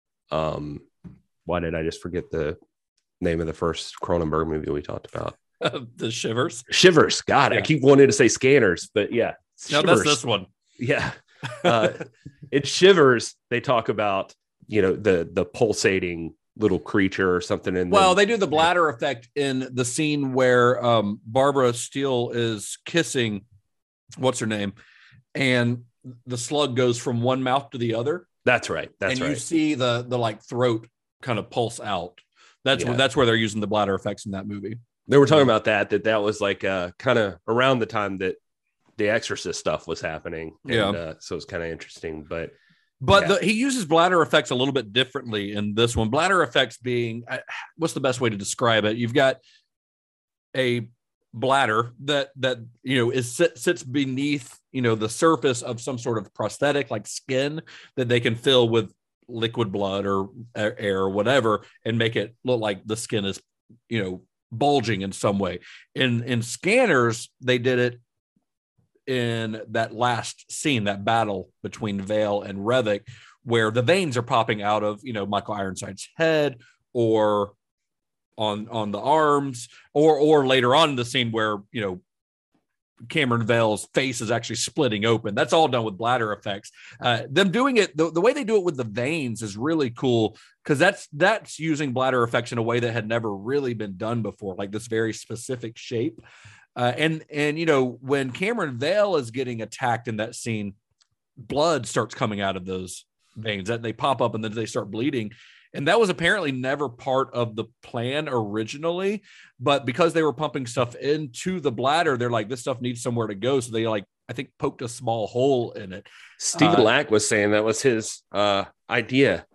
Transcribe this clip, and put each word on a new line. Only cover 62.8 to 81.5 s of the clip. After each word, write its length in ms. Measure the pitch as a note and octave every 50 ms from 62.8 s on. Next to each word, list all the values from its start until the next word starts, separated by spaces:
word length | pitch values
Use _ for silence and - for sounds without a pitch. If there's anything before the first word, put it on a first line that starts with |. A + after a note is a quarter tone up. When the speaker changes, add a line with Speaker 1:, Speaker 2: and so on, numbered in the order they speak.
| -
Speaker 2:
the 120 | A2 A2
skin 280 | A#2 - - B2+ G#2+ G2
is, 160 | G2 F#2+ - - _ _ _ _ _ A#2+ _ _ _
you 140 | A#2 A2 G2
know, 200 | F#2 F#2 F2+ - _ _ _ _ _
bulging 520 | A#2 A2 C#3+ D3 C#3+ C#3 A2+ A2+ A2 F#2 G2
in 100 | G2 F#2
some 260 | - - A2 G2+ G2
way. 220 | G2 F2+ F2 F2 - - - - - _ _
In, 300 | C3+ C3 B2+ A#2+ A#2 A#2+
in 180 | B2 B2 A#2 A2+
Scanners, 880 | A#2+ - - - F3 G#3+ B3+ C4 G#3 D#3 B2+ A#2+ A#2 A2+ A#2 - - _ _
they 180 | C3 B2 B2+ B2
did 200 | A#2+ C3 B2+ B2
it 220 | B2 B2 A#2+ - _ _ _ _ _ _ _ _ _ _ _ _ _ _ _ _ _ _ _ _ _
in 560 | - C3 B2+ A#2+ A#2 A#2 A2+ A2+ A2 G#2+ A2 G#2 -
that 260 | G#2+ A2+ A2+ A2+ A2
last 560 | G#2+ A#2+ B2 A#2+ A2+ A#2 - - - - _ -
scene, 320 | - - D3+ C#3 A2+ G2+
that 200 | G2+ G2 G2 G2+
battle 460 | A2 A2+ A#2 A2 G#2 G2 F#2 F#2 - _ _ -
between 380 | G2+ - - A#2 G#2+ G2+ G2
Vale 420 | G2 G2 G#2+ G#2+ G#2+ G#2 G2+ G2+ G2
and 160 | G2+ F#2+ G2
Revok, 420 | G2 A2 B2 C3 A#2 G#2+ G#2 G2+ - - - - - - _ _ _
where 280 | A#2 A#2 A#2 A2 A2
the 120 | A2 B2 B2
veins 340 | B2+ F3 G3 F#3+ D3+ A#2+
are 60 | B2 A#2
popping 400 | - C3 A#2 A2 - A2+ G#2 G2+
out 200 | G#2 G#2+ G#2+ G#2
of, 180 | G#2 G#2 G2+ -
you 100 | C3 A2+
know, 100 | G#2+ G2
Michael 300 | G2 G#2 G2+ - - G#2
Ironside's 540 | G#2 G2 F#2+ F#2 - G2+ G2 G2 - - - _
head 420 | - E3 D#3+ D#3+ D#3 D3 C#3+ B2+ A#2+ - _ _ _ _ _ _
or 600 | B2 A#2 A2+ A2 A2 G#2+ G#2+ G#2 G#2 G2+ G2+ - _ _ _ _ _ _ _ _ _ _ _ _ _ _ _ _
on, 320 | - A2 G#2+ G#2 G#2 G#2+ -
on 220 | A2+ A#2 G#2+ G#2 G2+
the 80 | G2+
arms, 680 | A2 C3 D3+ D#3+ D#3 D3 D3 C#3+ C#3 C#3 B2+ A#2+ - - - - _ _ _
or, 220 | D3 D3+ D#3+ D#3 C3+
or 280 | D3 D3+ D#3 D3 C3+
later 280 | C3 C3 C3 B2 B2 C3
on 160 | D3+ E3 D3+
in 60 | C#3+
the 80 | B2 A#2
scene 280 | A#2+ - C3+ A#2+ A2+ A2
where, 240 | A2+ A2 G#2+